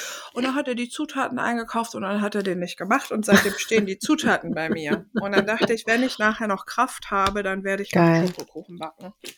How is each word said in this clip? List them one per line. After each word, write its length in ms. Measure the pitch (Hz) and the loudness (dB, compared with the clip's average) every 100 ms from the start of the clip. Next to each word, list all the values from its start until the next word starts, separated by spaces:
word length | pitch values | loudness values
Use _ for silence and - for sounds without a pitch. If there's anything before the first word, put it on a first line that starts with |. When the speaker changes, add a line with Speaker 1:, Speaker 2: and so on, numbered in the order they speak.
| - - - | -10 -12 -10
Speaker 1:
und 100 | 240 | -4
dann 120 | 262 269 | -2 -2
hat 120 | 262 | -2
er 80 | 233 | -4
die 140 | 240 | -4
Zutaten 500 | - 294 269 - 247 | -6 -6 -4 -4 -2
eingekauft 560 | 226 240 226 226 226 - | -2 -2 -2 -4 -4 -4
und 60 | |
dann 180 | 190 208 | -2 0
hat 140 | 208 208 | 0 0
er 80 | |
den 160 | 196 180 | -2 -2
nicht 180 | 175 - | -4 -6
gemacht 340 | 185 269 - | 0 0 0
und 140 | 214 208 | -2 6
seitdem 280 | 196 202 - | 6 6 -2
stehen 280 | - 226 196 | 0 2 2
die 120 | 190 | -2
Zutaten 560 | - 302 233 175 170 | 0 2 2 0 0
bei 160 | 160 160 | -4 -2
mir. 360 | 165 147 190 - 220 | -2 -2 -4 -2 -4
Und 120 | 196 196 | 2 2
dann 120 | 202 | 2
dachte 260 | 220 214 | 0 2
ich, 140 | 226 - | 0 2
wenn 160 | 233 | 2
ich 160 | 254 - | 2 2
nachher 280 | 214 220 214 | 0 2 -2
noch 180 | 190 - | -4 -4
Kraft 440 | - 254 - - | -2 -2 -2 -4
habe, 300 | 196 196 202 | 0 2 0
dann 200 | 196 190 | -2 -2
werde 200 | 196 196 | -2 -2
ich 100 | 196 180 | 0 4
noch 60 | |
Speaker 2:
Geil. 260 | 170 165 180 | 6 6 2
Speaker 1:
Schokokuchen 500 | 175 - 156 - 175 | -2 -10 -14 -14 -12
backen. 360 | 160 - 185 - - | -12 -12 -18 -16 -16